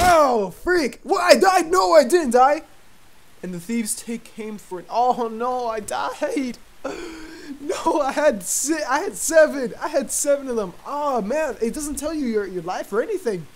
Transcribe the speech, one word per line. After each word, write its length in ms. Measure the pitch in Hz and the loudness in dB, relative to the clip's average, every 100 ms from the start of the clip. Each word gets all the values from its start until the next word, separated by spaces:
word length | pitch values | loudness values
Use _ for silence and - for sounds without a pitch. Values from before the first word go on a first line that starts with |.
Oh, 500 | 359 339 285 240 190 | 4 6 6 2 -2
freak! 480 | - - 359 277 - | -4 0 2 0 -4
What? 180 | 233 381 | -2 2
I 180 | 349 262 | 6 6
died? 320 | 381 370 311 | 6 4 2
No, 220 | 370 370 | 2 4
I 100 | 330 | 6
didn't 280 | 247 349 294 | 6 4 2
die! 320 | 240 262 302 - - - - - - - - | 4 4 4 -4 -20 -20 -20 -20 -20 -20 -14
And 120 | 180 | -10
the 60 | 180 | -10
thieves 360 | 165 233 214 - | -4 -4 -4 -6
take 420 | - 233 - - | -8 -10 -12 -14
aim 200 | 214 208 | -12 -12
for 240 | - 180 | -12 -14
it. 40 | 170 | -6
Oh, 400 | 196 247 240 233 | 0 2 0 -2
no, 380 | 220 247 254 240 | -4 -4 -2 -4
I 120 | 220 | -6
died! 760 | 202 247 - 508 302 440 254 226 - - | -4 -4 -4 -4 -4 -2 -4 -6 -16 -14
<laughs> 140 | 269 381 339 320 - - 294 277 | -12 -10 -12 -14 -16 -16 -16 -12
No, 400 | 294 - - 320 | -8 -4 0 0
I 100 | 269 | 0
had 320 | 254 294 220 | 2 2 2
si-, 400 | - - 262 320 285 | -2 -4 -2 -2 -2
I 100 | 277 | -2
had 160 | 381 196 | -2 -6
seven! 580 | - 320 302 277 247 - | 2 6 6 4 -6 -6
I 60 | - | -4
had 240 | 302 269 | -2 -2
seven 380 | - 294 285 269 | -2 0 0 0
of 80 | 240 | -4
them! 160 | 190 - - | -4 -8 -8
Oh, 360 | 285 294 254 | -4 0 0
man, 340 | 196 294 311 214 | 0 -2 -2 -2
it 120 | 226 | -4
doesn't 220 | 240 294 277 | -2 -6 -6
tell 180 | 294 | -4
you 140 | 320 262 | -4 -2
your, 180 | 220 196 | -2 -2
your 180 | 185 | -6
life 280 | 170 208 320 | -6 -6 -4
or 100 | 202 | -4
anything! 460 | 320 403 233 190 151 | -2 -4 -4 -6 -8